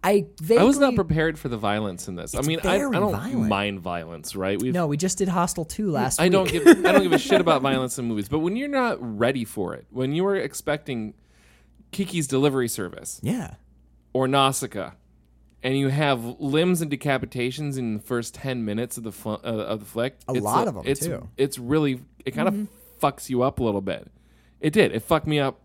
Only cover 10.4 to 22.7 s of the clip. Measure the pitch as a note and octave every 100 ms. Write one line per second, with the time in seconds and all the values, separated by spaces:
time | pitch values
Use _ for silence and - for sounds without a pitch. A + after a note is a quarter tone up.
10.4 | C#3+ - - D3+ D3+ B2 G#2+ - _ _
11.4 | _ _ _ _ _ - F#3 E3+ C3+ C3
12.4 | C#3+ C3+ A#2+ - F#2 - - - A2+ A#3+
13.4 | E3 - _ _ _ _ _ B2+ C3 C#3
14.4 | C3+ C3+ B2 G#2 D#2+ - _ _ _ _
15.4 | _ _ C3 C3+ C#3 C#3 D3 B2+ A#2 B2+
16.4 | C#3+ D3+ F3 F3+ D#3+ C#3+ D3 C3+ A#2 B2+
17.4 | B2 B2+ D3 C3 A#2+ G#2+ - A#2+ A#2 -
18.4 | C#3 B2+ G#2+ G#2 A#2+ - A2 G2 A2 G#2+
19.4 | A#2 A2 G2 G#2+ G2 A#2 B2+ - - B2+
20.4 | G#2 C3+ A#3 G#2+ F#2 C3+ E3 - - -
21.4 | C#3 C3+ A#2+ D3+ D3 B2+ - _ - -
22.4 | E3+ G3+ G#3